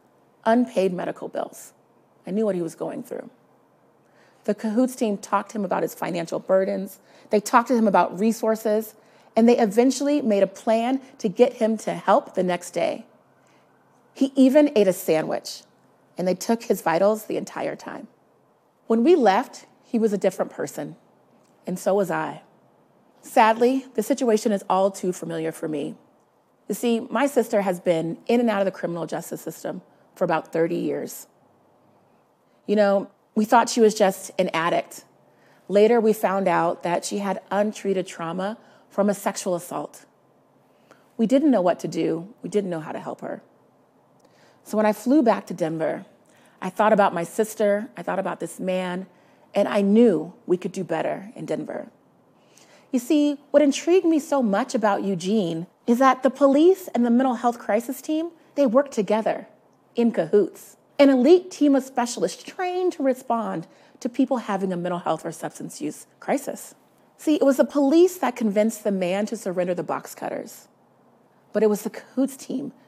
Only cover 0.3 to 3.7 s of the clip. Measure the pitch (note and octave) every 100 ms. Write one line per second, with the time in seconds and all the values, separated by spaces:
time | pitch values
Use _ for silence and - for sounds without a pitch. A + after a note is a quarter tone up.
0.3 | _ A3+ A#3+ B3 - F#3 F3 - - -
1.3 | - - - - _ _ _ _ _ -
2.3 | G3+ G#3+ F3+ E3 - E3 - - - -
3.3 | _ _ _ _